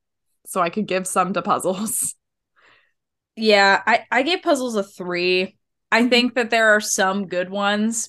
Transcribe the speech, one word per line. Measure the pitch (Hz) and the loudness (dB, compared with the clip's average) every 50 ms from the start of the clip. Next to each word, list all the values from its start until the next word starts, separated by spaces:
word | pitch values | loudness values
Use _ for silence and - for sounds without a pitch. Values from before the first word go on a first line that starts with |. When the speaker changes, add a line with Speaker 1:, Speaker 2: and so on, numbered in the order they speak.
| _ _ _ _ _ _ _ _ _ | _ _ _ _ _ _ _ _ _
Speaker 1:
So | - - 196 | -8 -4 -2
I | 175 170 | -2 -2
could | - 214 202 | -2 -4 -4
give | - 185 185 185 | -2 -4 -4 -4
some | - - 202 180 180 196 | -2 -2 -2 -2 0 -2
to | 175 170 | -4 -2
puzzles. | 208 151 - - 170 190 180 220 214 - - - - - _ | -2 -2 0 0 -2 -4 -4 -6 -6 -6 -6 -6 -8 -10 _
<laughs> | _ _ _ _ _ _ _ _ _ _ _ _ _ _ _ _ _ _ _ _ _ _ _ | _ _ _ _ _ _ _ _ _ _ _ _ _ _ _ _ _ _ _ _ _ _ _
Speaker 2:
Yeah, | - 220 214 208 202 196 196 196 - - | -2 2 4 6 6 6 6 4 4 2
I, | 220 233 - - _ | 2 0 0 0 _
I | 220 240 262 | -2 -2 0
gave | 294 359 370 - | 0 -2 -2 0
puzzles | 339 302 262 254 247 226 | 0 0 0 0 -4 -4
a | 208 196 | -4 -4
three. | - - - 185 180 175 175 175 180 185 185 185 190 - _ _ _ _ _ _ _ | -6 -10 -12 -8 -6 -4 -2 0 0 0 0 -2 -4 -8 _ _ _ _ _ _ _
I | 214 226 240 | 0 2 2
Speaker 1:
Mm-hmm. | 247 | 4
Speaker 2:
think | 247 240 247 247 - | 2 2 2 0 -2
that | 254 240 226 | -2 -2 0
there | 233 226 226 220 | 0 2 4 4
are | 208 214 | 4 2
some | 214 - - - 196 190 190 202 196 | 2 -2 -2 0 0 0 0 -4 -6
good | 170 180 180 180 180 | -4 -4 -6 -6 -4
ones, | 190 202 202 202 208 208 214 226 226 - - | -4 -2 -2 -2 0 0 -2 -2 -2 -6 -8